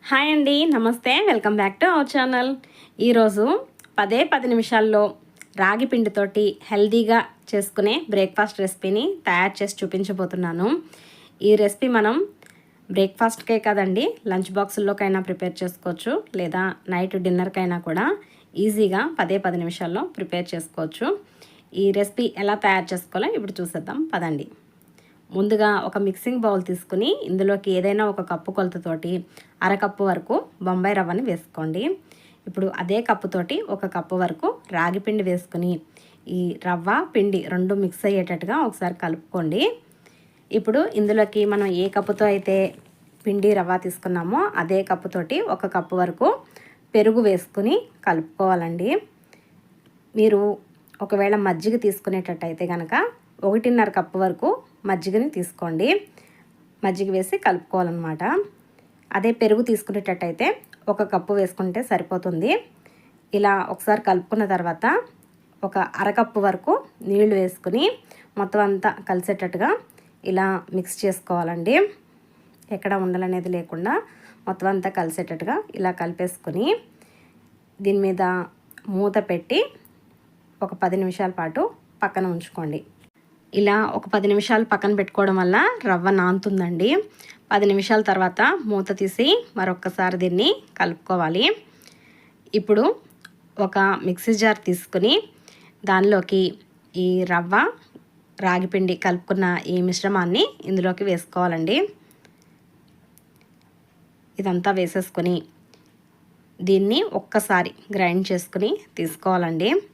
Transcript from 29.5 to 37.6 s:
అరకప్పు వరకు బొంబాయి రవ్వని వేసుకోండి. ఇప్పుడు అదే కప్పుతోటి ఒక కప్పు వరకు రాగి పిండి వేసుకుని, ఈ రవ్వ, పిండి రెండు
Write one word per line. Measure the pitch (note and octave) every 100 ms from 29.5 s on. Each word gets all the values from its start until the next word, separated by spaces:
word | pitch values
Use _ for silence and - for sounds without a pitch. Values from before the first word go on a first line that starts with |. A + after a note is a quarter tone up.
| _ F#3+
అరకప్పు | G3 G3+ G3 G3
వరకు | F3+ - C4+ - - F#3
బొంబాయి | F#3 F#3 G3+
రవ్వని | F3 F3 B3+
వేసుకోండి. | E3+ - - D#3+ D#3+ C4 F#4+ - - - _ -
ఇప్పుడు | F#3+ F#3+ -
అదే | F3 G3+ A#3
కప్పుతోటి | G3 F#3 F#3 F3 D4+ A4+
ఒక | F#3+ F#3+
కప్పు | F3+ F3 F#3
వరకు | F3+ D#3+ F4+ B4 - F3
రాగి | E3+ F#3
పిండి | G3 G#3+ F#3
వేసుకుని, | F3+ F3+ E3+ F3+ E3+ - - - _ - F3+
ఈ | F3 - F3+
రవ్వ, | F3 E3+ A#3+ E4+
పిండి | A#3+ G3+ G3 -
రెండు | F3+